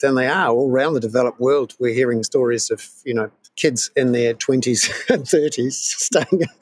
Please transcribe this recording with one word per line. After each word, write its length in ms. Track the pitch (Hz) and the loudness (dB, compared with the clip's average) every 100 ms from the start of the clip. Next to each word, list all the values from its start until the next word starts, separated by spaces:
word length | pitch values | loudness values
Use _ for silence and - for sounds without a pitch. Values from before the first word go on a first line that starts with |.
than 140 | 139 131 | 0 2
they 120 | 127 | 0
are. 220 | 175 165 | 0 2
All 200 | 117 135 | 2 2
around 240 | 127 143 | 2 0
the 60 | 147 | -2
developed 400 | 110 117 123 117 | -2 0 0 0
world, 340 | 127 143 123 - | 2 2 0 -2
we're 140 | 123 | -2
hearing 300 | 113 127 117 | 0 0 0
stories 480 | 110 139 123 117 - | 0 0 2 0 -2
of, 140 | 110 - - - | -6 -8 -12 -4
you 80 | |
know, 160 | 117 110 - _ - | -4 -4 -8 _ -2
kids 340 | 156 120 - - | 0 0 -2 0
in 160 | 127 | 2
their 200 | 120 120 | 2 0
twenties 560 | 113 - 131 127 117 - - - | -2 0 0 0 0 -2 -2 0
<laughs> 40 | |
and 180 | 233 131 | 0 2
thirties 500 | 160 151 143 123 - | 2 2 -2 -4 -4
staying, 640 | - - - 196 - 175 - - | -6 -6 -2 -2 0 0 -2 -6